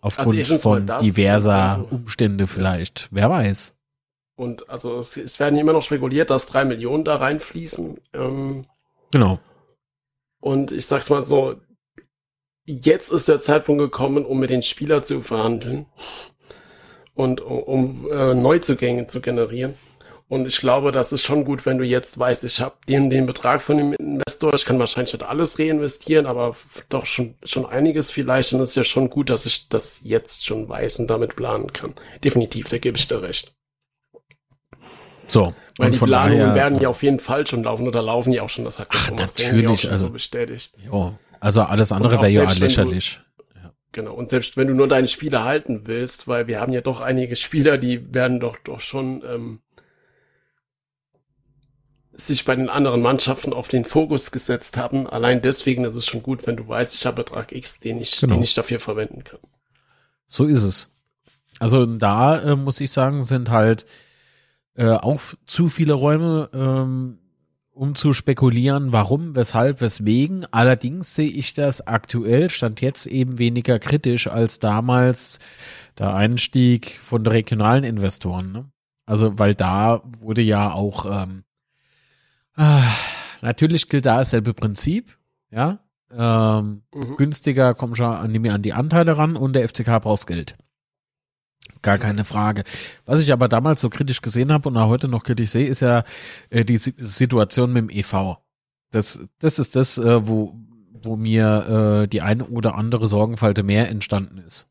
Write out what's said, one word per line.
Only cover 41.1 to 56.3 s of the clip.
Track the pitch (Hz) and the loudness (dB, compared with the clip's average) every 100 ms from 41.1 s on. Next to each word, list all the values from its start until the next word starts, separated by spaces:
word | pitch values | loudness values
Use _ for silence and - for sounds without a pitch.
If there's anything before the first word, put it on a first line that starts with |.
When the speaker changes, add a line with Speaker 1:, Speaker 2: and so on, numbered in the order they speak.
| 104 _ _ | -6 _ _
Speaker 1:
also | 104 104 | 2 2
alles | 104 104 107 | 2 2 2
Speaker 2:
Und | - | 2
Speaker 1:
andere | - 117 | 2 4
Speaker 2:
auch | |
Speaker 1:
wäre | 104 | 6
ja | 104 104 | 6 4
Speaker 2:
selbst | 92 | 4
wenn | 95 | 2
du | 117 95 | 4 2
Speaker 1:
lächerlich. | 90 - - _ _ - - | 0 -4 -10 _ _ -20 -20
Ja. | 85 _ _ | -20 _ _
Speaker 2:
Genau, | - 107 | -12 -10
und | 107 120 | -10 -2
selbst | 127 120 - | -2 -2 0
wenn | 135 | 2
du | |
nur | 131 135 | 4 4
deine | 135 131 | 4 2
Spieler | - 151 131 | -2 -2 -2
halten | 113 151 - 110 107 | 0 -2 -4 -8 -6
willst, | 117 123 - - | -6 -4 -6 -4
weil | 120 117 | -4 -2
wir | 107 | -4
haben | 123 | -2
ja | 127 | -4
doch | 127 127 | -4 -6
einige | 123 131 127 120 | -2 -2 -2 -4
Spieler, | - 156 143 139 | -2 4 4 4
die | 123 123 - | 0 -4 -4
werden | 127 127 123 | -2 0 0
doch, | 120 110 | -4 -8
doch | - - | -14 -12
schon, | - 135 131 131 | -10 -8 -6 -8
ähm, | 123 120 117 110 _ _ _ _ _ _ _ _ _ _ _ _ _ _ _ _ _ _ _ _ _ _ _ _ _ | -10 -10 -10 -16 _ _ _ _ _ _ _ _ _ _ _ _ _ _ _ _ _ _ _ _ _ _ _ _ _
sich | - - 135 | -8 -2 -2
bei | - 131 | 0 -2
den | 131 | 0
anderen | 139 139 120 | 0 2 2
Mannschaften | 120 135 - 131 - | 2 2 0 -2 -6
auf | 123 - | -8 -2
den | 127 | -2
Fokus | 117 156 156 143 - | 0 0 0 -2 -2
gesetzt | 131 - 123 - - | -4 -4 -2 -2 -4
haben. | 123 135 131 | -4 -4 -4
Allein | 120 120 127 | -2 2 2
deswegen | 127 135 - 123 | 2 0 0 0
ist | 120 | -2
es | 117 - | -4 -6
schon | 117 | -6
gut, | 113 | -6